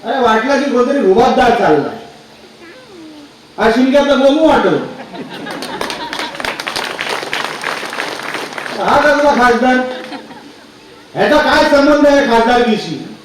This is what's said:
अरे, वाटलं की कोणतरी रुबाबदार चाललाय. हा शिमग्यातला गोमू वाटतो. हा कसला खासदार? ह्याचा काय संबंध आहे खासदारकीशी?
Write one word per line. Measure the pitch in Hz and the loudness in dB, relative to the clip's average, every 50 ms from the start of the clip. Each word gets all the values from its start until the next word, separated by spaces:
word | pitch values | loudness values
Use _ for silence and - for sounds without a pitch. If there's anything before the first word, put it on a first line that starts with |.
| - | -4
अरे, | 226 269 262 | -4 -2 0
वाटलं | 240 226 220 220 - 269 285 247 294 | 2 2 2 2 2 0 0 0 0
की | 262 | 0
कोणतरी | 233 247 240 - 285 277 | 0 0 0 2 0 2
रुबाबदार | 214 185 190 226 240 - - - 247 - | 2 4 4 4 4 2 2 2 2 2
चाललाय. | - - 196 170 151 143 135 - - - - - - - - - - - - - - - 349 330 - 523 508 466 392 339 320 311 311 302 294 - - - - - - | 2 2 2 2 2 2 0 -4 -10 -12 -16 -20 -20 -20 -20 -20 -20 -20 -20 -20 -20 -20 -20 -20 -20 -20 -20 -20 -20 -20 -20 -20 -20 -20 -20 -20 -20 -20 -20 -20 -6
हा | - 214 226 | 0 0 2
शिमग्यातला | 220 247 254 269 254 285 277 277 277 | 2 2 2 4 4 2 4 4 2
गोमू | 254 269 277 285 320 320 | 4 4 4 4 4 4
वाटतो. | 302 269 226 208 190 151 127 - - - - - - 190 - - - - - 294 - - 294 277 - - - - - - - 311 311 - - 302 320 - - - - - - - - - - - - - - - - - - - - - - - - - - - - - - - - - - - - - - - - - - - - - - - - - - 190 | 4 4 4 2 0 0 -2 -4 -8 -14 -16 -18 -16 -14 -16 -14 -14 -14 -14 -12 -12 -12 -12 -10 -12 -8 -10 -8 -8 -8 -10 -10 -10 -10 -10 -10 -10 -10 -8 -8 -8 -8 -8 -10 -10 -8 -8 -8 -8 -8 -8 -8 -8 -8 -8 -8 -8 -8 -8 -8 -8 -10 -10 -8 -8 -8 -8 -10 -10 -10 -8 -8 -8 -10 -10 -10 -10 -10 -10 -10 -10 -12 -12 -12 -10 -8 -6 -2
हा | - 277 | 0 0
कसला | 285 294 302 285 285 294 285 240 233 240 | 2 4 2 2 4 2 2 2 4 4
खासदार? | 247 240 220 247 254 254 254 254 254 - - - - 294 - - - - - - - - - - - - - - - - - - - - | 2 2 2 2 2 2 0 -2 -4 -8 -10 -12 -14 -14 -16 -16 -18 -20 -20 -20 -20 -20 -20 -20 -20 -20 -20 -20 -20 -20 -20 -20 -12 -4
ह्याचा | - 202 208 294 | -2 0 2 4
काय | 294 262 269 262 302 302 302 | 2 4 4 2 4 4 4
संबंध | 294 277 277 302 294 294 285 | 4 4 4 4 4 4 4
आहे | - 285 277 226 | 4 4 4 2
खासदारकीशी? | 226 233 226 226 233 247 240 240 233 214 180 - 165 151 131 - - - - | 4 2 2 4 4 2 2 2 0 0 -2 -4 -8 -10 -10 -10 -14 -18 -20